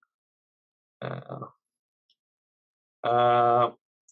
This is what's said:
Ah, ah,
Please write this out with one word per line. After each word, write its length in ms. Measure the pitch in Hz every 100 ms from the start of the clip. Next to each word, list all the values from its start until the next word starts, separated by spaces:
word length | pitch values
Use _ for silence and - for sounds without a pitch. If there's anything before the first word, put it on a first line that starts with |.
| _ _ _ _ _ _ _ _ _ -
Ah, 500 | - - - - - _ _ _ _ _ _ _ _ _ _ _ _ _ _ _
ah, 720 | - 120 120 120 120 120 120 - _ _ _